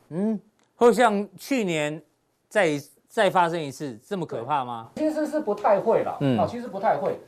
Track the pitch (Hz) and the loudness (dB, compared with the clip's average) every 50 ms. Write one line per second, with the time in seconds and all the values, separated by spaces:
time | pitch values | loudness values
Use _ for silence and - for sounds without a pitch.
0 | _ - 151 175 202 220 220 185 - _ _ _ _ _ _ - 240 240 202 208 | _ -10 -6 -4 -2 -2 -2 -4 -6 _ _ _ _ _ _ 4 6 6 6 6
1 | 254 226 208 202 202 196 - 165 - - 277 247 214 180 165 156 147 147 151 160 | 4 4 4 0 -2 -6 -10 -12 -6 -2 -2 0 0 0 0 0 -2 -2 -4 -8
2 | - _ _ _ _ _ _ _ _ _ - 214 190 160 147 143 139 - _ _ | -12 _ _ _ _ _ _ _ _ _ 0 2 2 2 0 -2 -6 -10 _ _
3 | _ _ - 226 208 185 143 185 175 165 170 170 151 139 127 - 156 139 113 107 | _ _ 0 2 2 4 4 4 2 2 0 -2 -6 -6 -8 -8 -10 -10 -10 -12
4 | - - - 185 160 - 139 117 117 131 151 139 127 123 120 113 113 - - - | -12 -8 -6 -6 -6 -6 -6 -8 -4 -2 -2 -2 -2 -4 -8 -10 -12 -12 -6 -4
5 | 311 311 302 311 302 - 294 302 - 208 208 - - 247 202 - - 226 208 147 | -2 -2 -2 -2 -2 -2 -4 -4 -2 -4 -2 0 2 2 2 4 4 2 2 2
6 | - - - - 143 135 123 107 95 - - 240 240 - 202 190 208 214 156 - | 0 -2 -4 -2 0 0 2 2 0 -2 -4 -6 -10 -10 -8 -2 0 0 0 0
7 | 190 175 - - - | -2 -4 -4 -6 -10